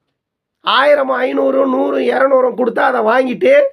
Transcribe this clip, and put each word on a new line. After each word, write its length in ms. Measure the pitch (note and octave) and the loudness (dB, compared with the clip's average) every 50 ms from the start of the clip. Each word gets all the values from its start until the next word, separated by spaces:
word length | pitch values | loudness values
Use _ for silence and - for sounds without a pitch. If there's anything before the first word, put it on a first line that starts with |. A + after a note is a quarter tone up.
| _ _ _ _ _ _ _ _ _ _ _ _ - | _ _ _ _ _ _ _ _ _ _ _ _ -4
ஆயிரம், 440 | - G#3 A#3+ C#4 D4 D4 C#4+ C4+ C4 | -2 0 2 2 2 2 2 0 -2
ஐந்நூறு, 500 | C4 B3 B3+ C4 C#4 C#4 C4+ C4+ C4 C4+ C4+ C4+ | -4 -2 -4 -4 -2 -2 -2 0 0 0 0 0
நூறு, 300 | B3+ C4 C#4 C#4+ C#4 C4+ C4 | 0 -2 -2 -2 -2 -2 -2
இருநூறு 440 | A#3+ A#3+ B3 C4 C4+ C#4 B3+ B3+ B3+ | -2 -2 0 0 2 2 2 0 0
கொடுத்தா 320 | A3 F#3+ B3 A#3 - D4 D4 C4+ | -2 -2 -4 -4 -2 -2 -2 0
அதை 120 | C4 A#3+ A3 | 0 0 0
வாங்கிட்டு 480 | G#3+ A3+ C4 C4+ B3+ A#3+ F3 - B3+ C4+ C#4+ C#4+ C#4 | 0 0 0 0 -2 -2 -2 2 2 4 4 2 0